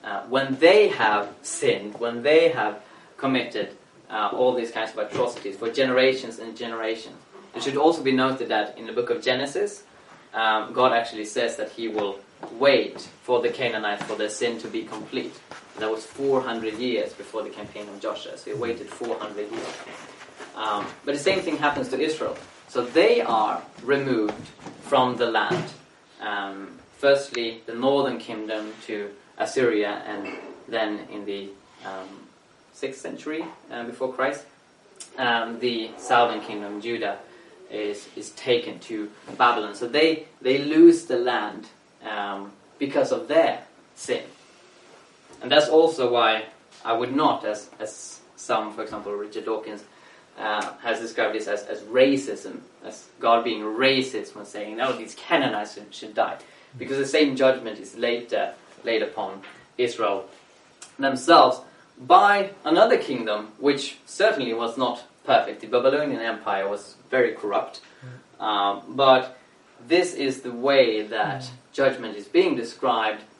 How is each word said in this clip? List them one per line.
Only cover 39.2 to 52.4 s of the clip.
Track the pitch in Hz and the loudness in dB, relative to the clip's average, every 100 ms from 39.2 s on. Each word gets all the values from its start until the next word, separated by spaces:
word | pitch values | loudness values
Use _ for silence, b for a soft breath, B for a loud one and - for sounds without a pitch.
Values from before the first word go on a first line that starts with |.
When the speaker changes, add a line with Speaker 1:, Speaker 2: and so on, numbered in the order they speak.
| - 98 | -18 2
Speaker 1:
Babylon. | 123 113 104 | 2 2 -4
So | - 120 | -8 -2
they, | 147 160 156 - _ | 2 4 2 -6 _
they | 127 135 | 0 2
lose | 147 156 170 170 | 4 10 10 10
the | - - | 0 0
land, | 123 240 - - - - _ _ | 0 -2 -4 -10 -16 -20 _ _
um, | 104 104 101 98 101 - _ _ | -10 -6 -6 -8 -12 -18 _ _
because | 135 143 131 | -2 0 2
of | 113 110 | 0 2
their | 156 - - - _ _ | 4 4 0 -12 _ _
sin. | - - - - - - _ - _ - - _ _ _ - | -16 -6 -6 -6 -20 -20 _ -20 _ -20 -20 _ _ _ -14
And | 123 | 4
that's | 147 - | 4 8
also | 160 160 - 120 | 6 6 4 2
why | 120 113 110 - - _ - | 4 4 2 -4 -18 _ -12
I | 117 | -2
would | 117 123 | -2 0
not, | 139 147 110 | 2 2 0
as, | 110 107 - - | -4 -8 -10 -12
as | 107 - - - - - | -12 -12 -18 -20 -20 -18
some, | - 120 104 | -4 -4 -4
for | 107 | -10
example, | 104 107 98 | -10 -10 -8
Richard | 104 104 110 | -8 -8 -8
Dawkins, | 110 110 113 101 - B B B B - | -6 -6 -8 -14 -16 B B B B -10
uh, | 107 107 - - | -6 -4 -6 -8
has | 117 110 | -6 -4
described | 113 - 107 | -4 -2 -2
this | 110 101 | -2 -4
as, | 104 | -6
as | - - | -6 -12
racism, | 107 127 135 135 113 101 | -2 4 6 4 -2 -10